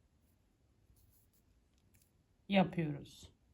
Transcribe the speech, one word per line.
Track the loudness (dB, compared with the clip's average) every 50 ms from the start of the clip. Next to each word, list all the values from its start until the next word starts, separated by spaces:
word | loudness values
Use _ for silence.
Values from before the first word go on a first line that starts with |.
| _ _ _ _ _ _ _ _ _ _ _ _ _ _ _ _ _ _ -20 -20 -20 -20 -20 -20 -20 _ _ _ _ _ -20 -20 _ _ _ -20 _ -20 -20 -20 -20 _ _ _ _ _ _ _ _ 2
yapıyoruz. | 4 4 4 4 2 -2 -2 -2 -4 -8 -10 -16 -20 -20 -20 -20 -20 _ _ -20